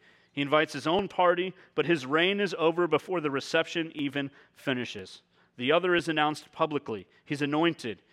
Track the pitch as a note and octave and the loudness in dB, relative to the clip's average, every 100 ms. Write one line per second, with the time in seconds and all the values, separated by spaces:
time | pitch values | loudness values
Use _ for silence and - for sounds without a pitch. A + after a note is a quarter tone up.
0 | _ _ _ - C#3 D3+ D#3 C#3+ C#3+ F3+ | _ _ _ -6 2 4 2 -2 0 0
1 | G3 - F3+ F3 F#3 - - - D3 E3+ | 0 2 4 4 0 -8 -6 -2 0 0
2 | B2+ D3+ F3 G3+ G3+ D#3+ D#3+ E3 F3 D3+ | 2 2 2 2 -2 2 0 2 2 2
3 | - F3+ D3+ C3+ - E3 E3 F3 D#3+ - | 0 -4 -2 -4 0 0 0 -2 -6 -4
4 | C#3 C#3 C#3 - _ _ - C3 A#2 G#2 | -4 -4 -6 -10 _ _ -4 -2 -4 -8
5 | F#2+ - _ _ _ - B2 D#3+ F3+ F3 | -14 -18 _ _ _ -6 2 2 4 0
6 | D#3+ D#3 D3+ D3+ - - D#3+ D3 - A2 | 0 0 0 0 -10 -4 -2 -2 -6 -8
7 | F2+ _ _ D3 C#3+ D3+ E3+ D#3+ B2 F#2+ | -10 _ _ -4 -2 2 0 0 -6 -10
8 | _ | _